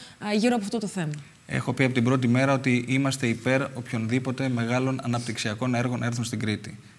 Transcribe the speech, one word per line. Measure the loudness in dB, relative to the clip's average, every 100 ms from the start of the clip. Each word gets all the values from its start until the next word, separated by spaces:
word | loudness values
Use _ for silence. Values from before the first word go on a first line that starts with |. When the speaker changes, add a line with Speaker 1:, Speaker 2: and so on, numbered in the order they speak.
| -20 -10
Speaker 1:
α, | -2 2
γύρω | 4
από | 2
αυτό | 0 -4
το | -4
θέμα. | -4 -4 -6 -12 -20 -4
Speaker 2:
Έχω | -2 -2
πει | 2
από | 2
την | 4
πρώτη | 4 4 4
μέρα | 4 4
ότι | 2 2 2 2
είμαστε | 0 0 0 0
υπέρ | 0 0 0 0
οποιονδήποτε | -6 -6 -4 0 0 -2 -2 -2
μεγάλων | 0 0 0 0 -2
αναπτυξιακών | -2 -2 -4 -4 -4 -2 0
έργων | 0 0 -2
έρθουν | -2 -2
στην | -4 -2
Κρήτη. | -2 -2 -6 -16 -20